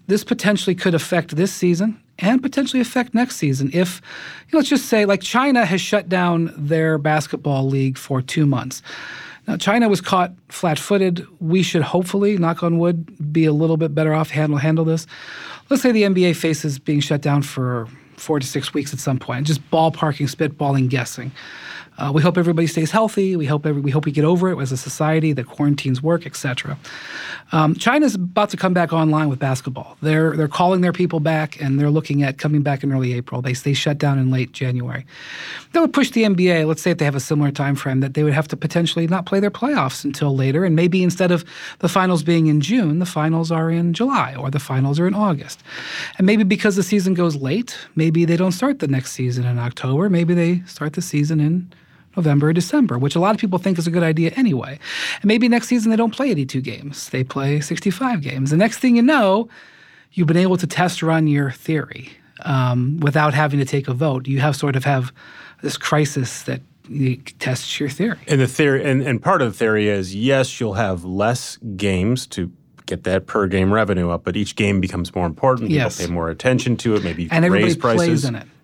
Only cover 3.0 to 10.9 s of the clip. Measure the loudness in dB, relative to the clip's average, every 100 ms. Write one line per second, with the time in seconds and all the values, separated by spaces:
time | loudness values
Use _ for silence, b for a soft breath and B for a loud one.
3 | -2 0 -2 -2 -2 0 0 0 -2 -4
4 | B B B B B 0 2 0 2 2
5 | 4 2 0 0 2 2 2 0 0 -2
6 | 0 0 2 2 -2 -4 -2 0 2 2
7 | 2 0 -2 -6 -2 0 0 0 -2 -4
8 | -4 -4 -2 0 2 2 -4 -12 B B
9 | B B B B -6 -2 0 2 2 2
10 | 0 0 0 -4 _ -4 -2 -2 0